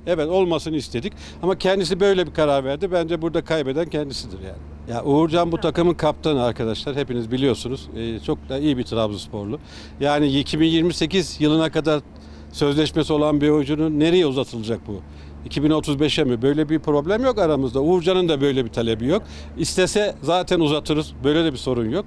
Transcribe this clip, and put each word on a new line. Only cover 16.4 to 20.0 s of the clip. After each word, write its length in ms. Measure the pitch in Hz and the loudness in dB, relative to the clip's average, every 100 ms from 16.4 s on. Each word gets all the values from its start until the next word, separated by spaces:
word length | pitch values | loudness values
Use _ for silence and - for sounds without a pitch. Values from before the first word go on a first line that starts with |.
Böyle 260 | 135 147 147 | 2 2 0
bir 100 | 156 | 0
problem 460 | 156 147 151 220 | 2 0 2 0
yok 140 | 262 214 | 0 2
aramızda. 420 | 165 143 131 131 | 2 2 0 0
Uğurcan'ın 480 | 151 185 165 185 175 | 2 2 4 2 2
da 120 | 143 | 2
böyle 240 | 139 131 | 2 2
bir 60 | 113 | 0
talebi 360 | - 113 110 123 | -2 -2 0 0
yok. 160 | 202 - - - - | 0 -2 -12 -14 -6
İstese 560 | 165 - 180 208 | -2 2 2 2